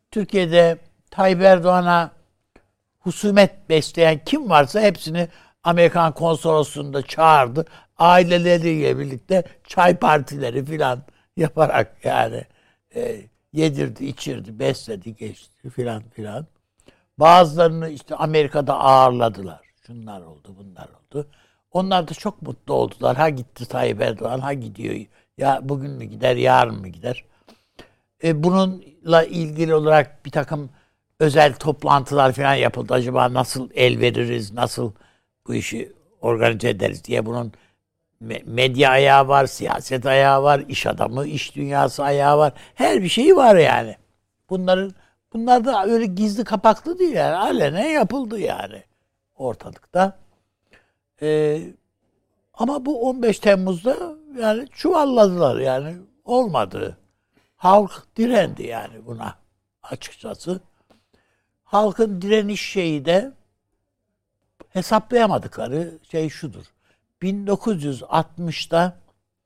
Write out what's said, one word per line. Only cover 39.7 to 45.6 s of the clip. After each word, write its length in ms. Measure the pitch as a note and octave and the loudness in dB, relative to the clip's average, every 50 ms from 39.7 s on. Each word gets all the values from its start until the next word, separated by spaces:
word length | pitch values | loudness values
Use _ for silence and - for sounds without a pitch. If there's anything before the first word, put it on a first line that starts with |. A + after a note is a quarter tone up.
| - C3 - - C#3 B2 A#2 | -6 -6 -6 -6 -8 -6 -2
ayağı 380 | C#3 C3+ C3+ C3+ C#3 C#3 C#3 C#3 | 2 2 4 6 6 4 4 4
var, 200 | D3 C#3+ C#3 - - | 2 2 2 0 -6
iş 200 | - - - - | -8 -6 -4 -4
adamı, 400 | - - - G#2+ A#2+ C3+ D3 - | -2 -2 -4 -4 -4 -6 -8 -6
iş 280 | D3+ C#3 - - - | -8 -10 -10 -10 -10
dünyası 480 | C#3+ C#3+ C#3 C#3+ C#3 C#3 C3 - - C#3 | -10 -8 -4 0 0 0 0 0 -4 -2
ayağı 340 | C#3+ C#3+ C#3 C#3 C#3+ D3 D3 | -2 0 2 2 4 4 4
var. 160 | D3+ C#3 - - - - _ | 4 2 0 -6 -20 -20 _
Her 280 | - B3 - D#4 A#3 F#3 | -2 0 0 0 0 -2
bir 60 | E3 | -2
şeyi 260 | - - C4 F4 F#4+ | -2 2 6 6 6
var 200 | D4 C4 A3+ G3+ | 8 8 8 8
yani. 420 | F3 D3 C3 A#2+ A#2+ A2+ A2 G2 _ _ _ _ _ _ _ _ _ _ _ | 8 6 6 4 0 -2 -6 -12 _ _ _ _ _ _ _ _ _ _ _
Bunların, 440 | F#3+ F#3 F#3 F#3 F#3 F#3+ G3 G3 F#3 _ _ _ _ _ _ _ _ | -8 -4 0 0 0 0 0 -6 -10 _ _ _ _ _ _ _ _
bunlar 320 | A3+ A3+ B3 B3 B3 | -8 2 4 4 4